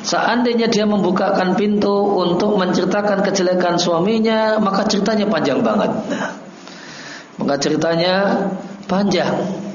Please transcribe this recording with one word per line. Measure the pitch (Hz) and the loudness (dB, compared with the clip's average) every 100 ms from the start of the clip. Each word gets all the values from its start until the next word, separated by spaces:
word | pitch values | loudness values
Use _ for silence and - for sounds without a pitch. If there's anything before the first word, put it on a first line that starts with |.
Seandainya | - 170 190 240 240 226 226 | -2 0 0 2 2 2 2
dia | 202 | 2
membukakan | 214 208 180 185 190 196 185 180 | 2 2 2 2 0 0 0 2
pintu | 208 208 208 202 202 196 | 2 2 2 2 2 2
untuk | 175 175 208 208 | 2 2 2 2
menceritakan | 185 - 180 208 208 196 | 2 0 2 0 0 0
kejelekan | 190 190 180 180 180 170 | 0 2 2 2 2 2
suaminya, | 175 165 190 226 220 220 220 214 | 2 2 2 2 2 2 2 2
maka | 196 190 | 2 0
ceritanya | 208 202 208 208 | 0 0 2 0
panjang | 202 160 143 123 | 0 0 0 0
banget. | 113 107 - - - | 2 2 0 -2 -6
Nah, | - - - - - - - - - - - - - | -6 -6 -10 -16 -18 -20 -18 -18 -16 -16 -16 -18 -6
maka | 120 143 | -2 0
ceritanya | 151 151 165 165 180 190 196 185 190 185 - - | 0 0 0 0 2 2 0 0 -2 -4 -10 -14
panjang. | - 185 202 170 143 - - - - | -4 0 2 0 0 -2 -4 -6 -8